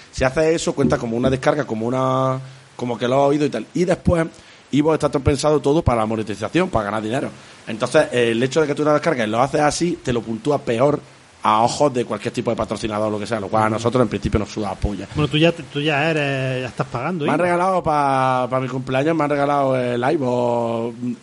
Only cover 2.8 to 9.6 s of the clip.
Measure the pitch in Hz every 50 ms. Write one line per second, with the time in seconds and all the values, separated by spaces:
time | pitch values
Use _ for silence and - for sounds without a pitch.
2.8 | 123 123 117 104 123 120 131 139 139 143 151 147 147 131 - 110 117 - - 160
3.8 | 180 175 170 - - 165 175 165 165 170 - - - - - - - - 127 143
4.8 | 147 160 156 139 151 143 147 143 131 151 143 127 151 151 156 139 131 139 147 -
5.8 | - 135 120 113 107 107 113 110 104 107 101 92 104 101 - - 185 - - 113
6.8 | 101 101 107 110 107 107 123 147 139 107 - - - - - - - - 113 107
7.8 | 123 127 - 156 135 - - 123 117 117 113 113 131 135 135 160 156 139 143 143
8.8 | 151 151 151 143 143 170 151 123 110 107 113 117 135 135 - 147